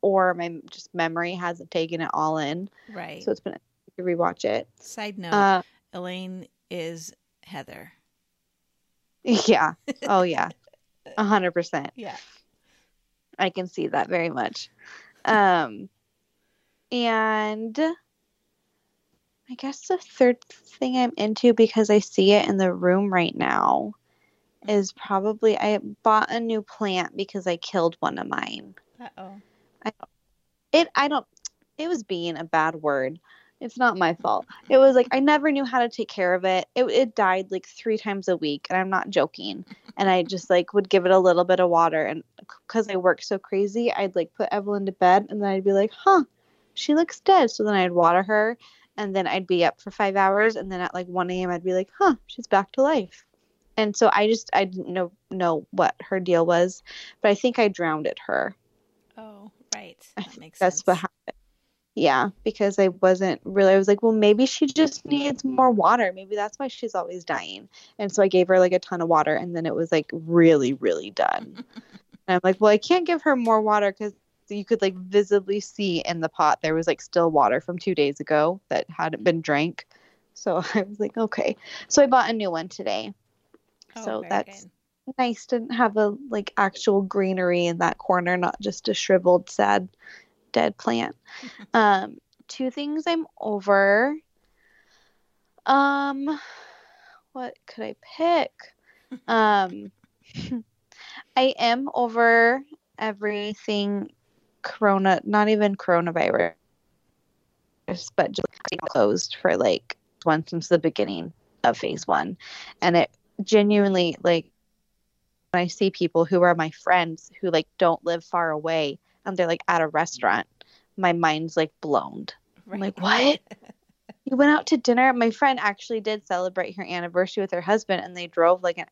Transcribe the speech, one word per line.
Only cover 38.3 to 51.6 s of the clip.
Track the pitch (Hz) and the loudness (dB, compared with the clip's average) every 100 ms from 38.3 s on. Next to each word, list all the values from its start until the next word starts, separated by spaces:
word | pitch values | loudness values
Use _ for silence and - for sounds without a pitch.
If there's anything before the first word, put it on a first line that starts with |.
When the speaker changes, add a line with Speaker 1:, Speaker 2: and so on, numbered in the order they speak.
| 175 | -2
Speaker 1:
week, | 156 143 - | -2 -6 -4
and | 185 | -4
I'm | 190 | -2
not | 190 - | -2 -2
joking. | 185 135 - 95 98 185 - - - | 0 -2 -4 -12 -12 -16 -20 -14 -2
And | 196 | 2
I | 185 | 2
just, | 170 190 - | 0 -4 0
like, | 180 175 | 0 2
would | 202 190 | -2 2
give | 196 180 | 2 6
it | |
a | 190 | 6
little | 180 170 | 6 4
bit | 180 185 | 2 2
of | 180 | 4
water, | 170 165 160 | 4 4 2
and | 147 160 - _ | -2 -6 -12 _
c-, | - - - | -20 -20 -6
'cause | 226 208 | -4 -2
I | 190 | 0
work | 180 180 | 2 0
so | - 196 | -2 -8
crazy, | - 190 202 214 233 | -4 -2 -2 -2 -2
I'd, | - 196 185 | -2 -2 -2
like, | 165 | -4
put | - - | -4 -4
Evelyn | 202 202 202 196 | -4 -4 -4 -4
to | |
bed, | 190 180 190 208 | 2 4 4 2
and | 208 | -4
then | 202 | -2
I'd | 190 | 0
be | 196 | 2
like, | 196 214 | 2 0
"Huh, | - 381 381 262 _ _ _ _ | 0 4 4 2 _ _ _ _
she | - - 302 | -8 0 0
looks | 339 - | 0 -2
dead." | - 381 240 | 4 4 4
So | - | 0
then | 214 202 | 0 2
I'd | 180 | 2
water | 175 165 175 | 4 4 4
her, | 196 214 220 240 _ _ _ - | 2 2 0 -2 _ _ _ -8
and | 208 190 | -4 -2
then | 175 | -2
I'd | 180 185 | -4 0
be | 180 | 2
up | 170 - | 2 0
for | - | -8
five | - 202 196 | -4 0 2
hours, | 190 196 220 220 | 2 4 2 0
and | 196 | -8
then | 185 | -6
at, | 180 180 | -6 -8
like, | 180 | -6
one | 180 180 | -4 -4
A | 185 | -4
M, | 180 | -4
I'd | 175 | -4